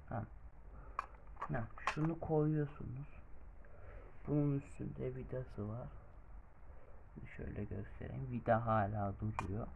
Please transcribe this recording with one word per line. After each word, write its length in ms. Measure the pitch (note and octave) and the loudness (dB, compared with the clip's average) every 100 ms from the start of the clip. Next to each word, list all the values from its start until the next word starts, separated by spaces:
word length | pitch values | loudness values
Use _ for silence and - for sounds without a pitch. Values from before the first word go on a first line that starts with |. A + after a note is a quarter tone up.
| - | -4
Ha. 140 | A#2+ G#2+ - - - - - - - - - - - | -2 -2 -6 -10 -12 -12 -10 -10 -6 -6 -8 -10 -6
Ha, 240 | - C3+ G#2+ - | 0 0 0 -2
şunu 420 | - - D#3 D#3+ | 0 4 4 4
koyuyorsunuz. 1000 | - D#3 D3+ D#3 D3 - - B2 C#3+ - - - - - - - - - - - - | 6 6 8 6 4 0 -4 -4 -6 -8 -8 -10 -10 -10 -12 -10 -10 -10 -10 -6 4
Bunun 300 | D3 D3 C#3 | 6 6 4
üstünde 580 | - - C3+ C#3+ C3 C3 | 2 -4 -4 -2 -2 -2
vidası 540 | A#2 B2+ B2+ - G#2 | -4 -4 -4 -2 -2
var. 180 | A2+ C#3+ - - - - - - - - - - - - - A2+ - | -2 -4 -8 -10 -12 -10 -10 -12 -12 -10 -10 -10 -10 -10 -10 -8 -6
Şöyle 260 | - A2 | -4 -2
göstereyim. 680 | G#2 G2 G#2 - - B2 C3+ | -2 -2 -4 -4 -4 -4 -2
Vida 340 | A#2+ - A2 A#2 | 0 6 6 8
hala 480 | A2 G2 G#2+ G2+ G2 | 6 6 4 2 2
duruyor. 480 | G#2+ - F#2+ G2+ B2 | 0 0 0 0 0